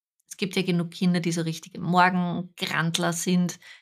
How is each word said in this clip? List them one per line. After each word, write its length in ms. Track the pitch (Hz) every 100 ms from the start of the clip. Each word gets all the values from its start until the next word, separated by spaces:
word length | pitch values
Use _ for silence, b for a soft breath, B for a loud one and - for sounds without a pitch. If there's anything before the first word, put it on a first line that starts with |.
| _ _ _
Es 100 | -
gibt 180 | 196 196
ja 60 |
genug 300 | 185 175 170
Kinder, 280 | - 185 175
die 120 | 170
so 100 | 170
richtige 400 | 165 160 - -
Morgengrantler 1300 | - 180 180 180 175 175 175 - - 147 165 165 170
sind, 460 | 170 - 180 175 - B B